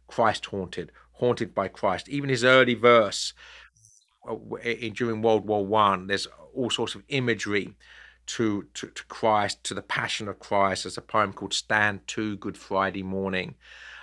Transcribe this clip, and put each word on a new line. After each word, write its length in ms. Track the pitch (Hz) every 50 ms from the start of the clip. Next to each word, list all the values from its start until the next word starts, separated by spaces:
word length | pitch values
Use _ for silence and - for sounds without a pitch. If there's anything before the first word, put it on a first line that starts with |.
| _ -
Christ-haunted, 880 | - - 113 110 101 - - - - 98 92 85 - 90 82 - _ - - _ _
haunted 380 | - 127 123 117 - 113 90 -
by 140 | 104 95 92
Christ. 400 | - - - 98 90 87 - -
Even 220 | 147 143 143 135
his 160 | 131 117 120
early 300 | 127 131 131 127 123 120
verse, 580 | 107 113 120 120 117 107 98 - - - - - - - - - - - - _ 110 110 _ _ _ _ _ _ _ -
uh, 100 | 120 113
w-, 280 | 110 110 110 113 - -
in, 300 | 120 113 110 120 110 101
during 280 | - 123 117 110 107
World 240 | 110 117 110 104 95
War 200 | 104 107 104 98
One, 420 | 98 107 107 104 98 98 92 92 98
there's 220 | 98 95 - - - - - - -
all 140 | 127 123 110
sorts 260 | - - 113 104 -
of 80 | 101 - -
imagery 640 | 147 135 127 120 113 98 - 104 104 101 95 - - _ - - - - - - _ _ _ -
to, 400 | - - 117 107 101 101 - - _
to, 140 | - - -
to 160 | - - - -
Christ, 580 | - - 117 110 107 104 104 98 - - -
to 80 | - 98
the 80 | 101
Passion 480 | - - - 127 117 - - - 110 101
of 100 | 92 -
Christ. 460 | - - 107 101 98 98 95 - -
There's 120 | 95 - -
a 40 |
poem 320 | - - - 110 104 98 95
called 200 | - 101 95 -
Stand 540 | - - - 110 107 104 104 101 90 - -
To, 300 | - 117 110 107 104 -
Good 200 | - 101 87 -
Friday 460 | - - 101 95 95 95 92 98 95
Morning. 520 | 95 95 98 98 95 95 92 - - - - _ - - - - - - -